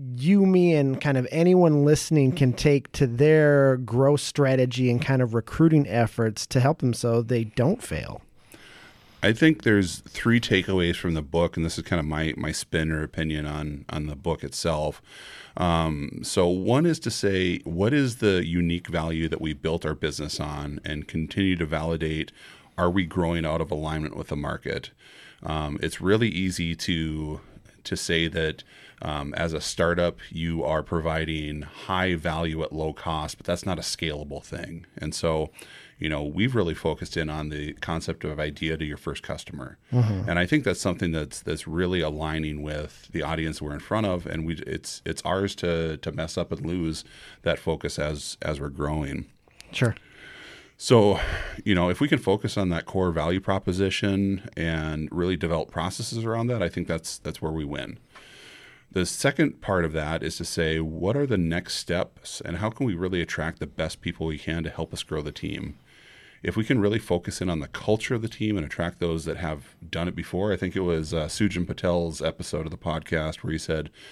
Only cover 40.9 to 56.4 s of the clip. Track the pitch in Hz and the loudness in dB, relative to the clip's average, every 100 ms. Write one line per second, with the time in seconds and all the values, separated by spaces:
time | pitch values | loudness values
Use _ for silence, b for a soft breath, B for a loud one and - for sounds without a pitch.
40.9 | 85 90 80 73 - - 80 - 80 87 | 0 0 -2 -4 -8 -6 -6 -4 -2 0
41.9 | 90 76 76 78 80 78 73 76 76 76 | 2 0 -2 -4 -2 -2 -4 -6 -6 -8
42.9 | - - 82 73 80 80 76 73 76 - | -12 -8 -4 -2 0 -2 -4 -6 -8 -2
43.9 | 107 104 90 85 80 80 78 - - - | 0 0 -2 -4 -4 -4 -4 -6 -6 -8
44.9 | - 82 80 85 95 98 - 87 82 80 | -10 -6 -4 0 0 0 0 0 0 0
45.9 | 76 - 76 80 - 85 78 80 90 80 | -4 -6 -6 -6 -4 -4 -4 -2 -2 -2
46.9 | 78 - B B B 82 78 - 78 73 | -4 -10 B B B -2 -2 -2 -4 -4
47.9 | - 76 76 - - - 78 71 67 73 | -4 -4 -4 -10 -8 -6 -4 -6 -4 -4
48.9 | 78 69 71 - _ _ _ - - 120 | -2 -4 -6 -10 _ _ _ -10 0 0
49.9 | - B B B B B B B B - | 0 B B B B B B B B 4
50.9 | 120 104 92 B B B B - 90 90 | 6 8 4 B B B B 2 4 4
51.9 | 90 147 139 - 117 104 - 95 85 - | 2 2 2 2 0 0 -2 0 -2 -2
52.9 | 95 90 82 78 92 98 98 - 90 98 | 0 0 0 0 0 0 -2 0 0 0
53.9 | - 101 98 98 98 - - 82 80 78 | 0 0 2 2 0 -6 -4 -2 -2 -2
54.9 | 78 78 85 87 90 82 80 - - 85 | -4 -4 -2 -2 0 0 -2 -2 -4 -4
55.9 | - 117 117 113 113 | -4 -6 -4 -4 -2